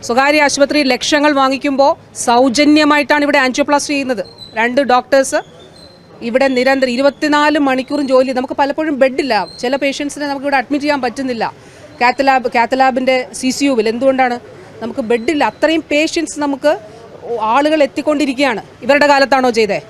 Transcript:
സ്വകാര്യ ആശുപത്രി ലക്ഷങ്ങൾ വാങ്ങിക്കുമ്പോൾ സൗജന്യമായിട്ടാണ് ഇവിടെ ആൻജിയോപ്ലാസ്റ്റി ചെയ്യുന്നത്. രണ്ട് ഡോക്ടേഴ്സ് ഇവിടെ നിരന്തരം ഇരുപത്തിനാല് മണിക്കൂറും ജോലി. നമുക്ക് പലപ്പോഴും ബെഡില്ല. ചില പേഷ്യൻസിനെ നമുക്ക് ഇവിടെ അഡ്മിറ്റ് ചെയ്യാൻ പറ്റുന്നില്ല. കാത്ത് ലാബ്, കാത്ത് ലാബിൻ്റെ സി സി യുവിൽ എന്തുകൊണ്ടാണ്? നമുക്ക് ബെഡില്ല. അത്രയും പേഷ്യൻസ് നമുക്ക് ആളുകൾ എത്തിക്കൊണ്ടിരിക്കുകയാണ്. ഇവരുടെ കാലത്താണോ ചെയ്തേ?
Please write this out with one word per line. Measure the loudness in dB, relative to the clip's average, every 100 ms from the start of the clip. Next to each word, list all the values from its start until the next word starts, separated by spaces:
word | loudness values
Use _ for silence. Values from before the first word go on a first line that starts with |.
| -2
സ്വകാര്യ | 0 2 2 2
ആശുപത്രി | 2 0 2 0
ലക്ഷങ്ങൾ | 0 0 0 2 2
വാങ്ങിക്കുമ്പോൾ | 0 0 -4 2 2 0 -6 -8 0
സൗജന്യമായിട്ടാണ് | 2 2 2 4 4 4 2 2 0 2
ഇവിടെ | 2 2
ആൻജിയോപ്ലാസ്റ്റി | 0 0 0 0
ചെയ്യുന്നത്. | -4 -4 -6 -8 -12 -14 -4
രണ്ട് | 0 0 2
ഡോക്ടേഴ്സ് | 0 2 0 2 -4 -6 -18 -20 -20 -20 -20 -20 -12 -4
ഇവിടെ | 0 0 2
നിരന്തരം | 0 2 0 0
ഇരുപത്തിനാല് | 0 0 -2 2 2 2 0
മണിക്കൂറും | -2 -4 -4 0
ജോലി. | 2 2 -2
നമുക്ക് | -4 -2
പലപ്പോഴും | -2 -2 -4 0
ബെഡില്ല. | -2 -2 -2 -2 -4 -6
ചില | -6 -2
പേഷ്യൻസിനെ | -4 -4 -8 -8 -8
നമുക്ക് | -6 -2
ഇവിടെ | -2
അഡ്മിറ്റ് | -2 -4 -2
ചെയ്യാൻ | -2 -4
പറ്റുന്നില്ല. | -6 -6 -4 -6 -8 -20 -20 -20 -2
കാത്ത് | 0 2 2
ലാബ്, | 2 0 0
കാത്ത് | 0 2
ലാബിൻ്റെ | 2 2 0 0 -2 -6
സി | -6 -2
സി | 0
യുവിൽ | 0 0
എന്തുകൊണ്ടാണ്? | 0 0 2 0 -2 -10 -20 -20 -14
നമുക്ക് | -10 -8 -2
ബെഡില്ല. | -2 0 0 0
അത്രയും | 0 0 0 0
പേഷ്യൻസ് | 0 0 -2 -6 -4 -4
നമുക്ക് | -2 -2 -2 -6 -20 -20 -18 -10 -6 0 0
ആളുകൾ | 2 2 0
എത്തിക്കൊണ്ടിരിക്കുകയാണ്. | 0 -2 -2 -2 0 -2 -2 -8 -16 0
ഇവരുടെ | 2 4
കാലത്താണോ | 4 4 2 2 0
ചെയ്തേ? | 0 -2 -6